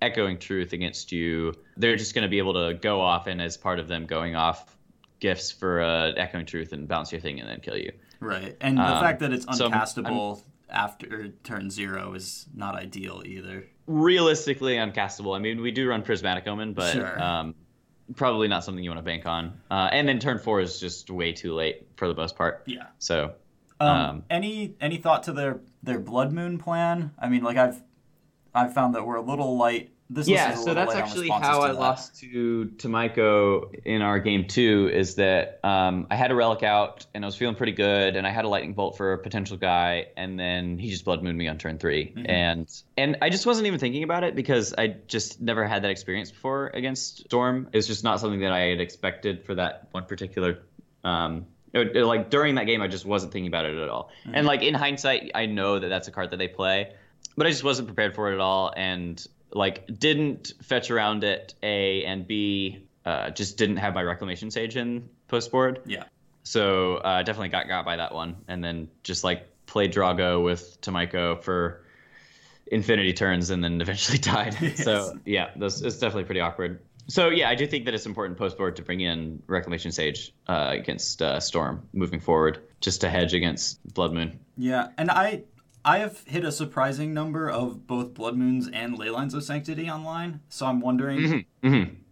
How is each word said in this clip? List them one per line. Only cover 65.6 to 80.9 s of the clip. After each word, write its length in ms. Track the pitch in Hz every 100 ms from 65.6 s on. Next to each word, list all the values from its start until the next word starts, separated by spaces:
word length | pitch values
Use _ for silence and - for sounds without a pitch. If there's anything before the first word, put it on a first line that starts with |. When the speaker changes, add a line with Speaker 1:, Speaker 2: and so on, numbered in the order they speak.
| 131 131 -
Speaker 2:
Yeah. 180 | 98 - _ _ _
Speaker 1:
So, 540 | - 113 101 95 92 90
uh, 260 | 95 92
definitely 260 | 92 104 95
got 180 | 90 -
got 180 | 92 87
by 100 | 85
that 180 | 82
one, 220 | 82 82 85 -
and 160 | 90
then 260 | 85 85 78 -
just, 220 | - 90
like, 240 | 92 90 - _ -
played 260 | 107 98
Drago 500 | 95 92 87 90 87
with 360 | 87 87 - -
Tamaiko 600 | - 90 87 90 87 85
for 420 | - 90 85 87 - - - - - - - - -
infinity 420 | 110 104 110 95
turns 360 | 87 95 90 87
and 140 | 90
then 160 | 85 85
<laughs> 0 |
eventually 360 | 87 101 - 131
died. 380 | - 113 104 101
Speaker 2:
Yes. 220 | 170 -
Speaker 1:
So, 340 | 117 107 95 - -
yeah, 260 | 98 87 -
this, 260 | 98 98
it's 160 | 123 107
definitely 280 | 117 101 90
pretty 160 | 92
awkward. 400 | 85 - 87 90 - - -
So, 220 | 185 170
yeah, 200 | 165 127
I 60 | 123
do 120 | 147
think 180 | 147 120
that 80 |
it's 140 | 107 113
important 300 | 104 95 87
post 200 | 98 90
board 180 | 95 85
to 40 |
bring 200 | 87 90
in 400 | 90 82 80 78 -
Reclamation 440 | 90 85 82 85
Sage, 420 | 80 78 73 - - -
uh, 220 | 85 67
against, 500 | 69 -